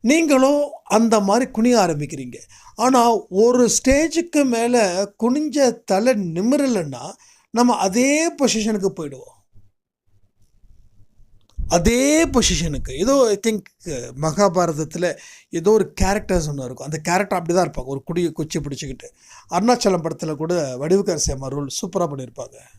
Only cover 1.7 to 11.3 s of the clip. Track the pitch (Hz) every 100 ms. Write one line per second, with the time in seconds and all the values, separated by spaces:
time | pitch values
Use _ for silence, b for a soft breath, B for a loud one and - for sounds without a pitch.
1.7 | 240 180 147 147 147 127 120 - B B
2.7 | - 240 262 233 226 - 185 226 247 240
3.7 | - - 277 330 320 339 302 277 233 233
4.7 | 247 202 175 202 _ 226 269 302 269 262
5.7 | 233 - 190 240 226 180 165 214 294 277
6.7 | 220 156 127 139 - b b b 220 240
7.7 | 208 190 196 262 294 330 294 262 220 214
8.7 | 214 190 190 151 131 - _ _ - -
9.7 | _ _ _ _ _ _ _ _ _ _
10.7 | - - _ - _ -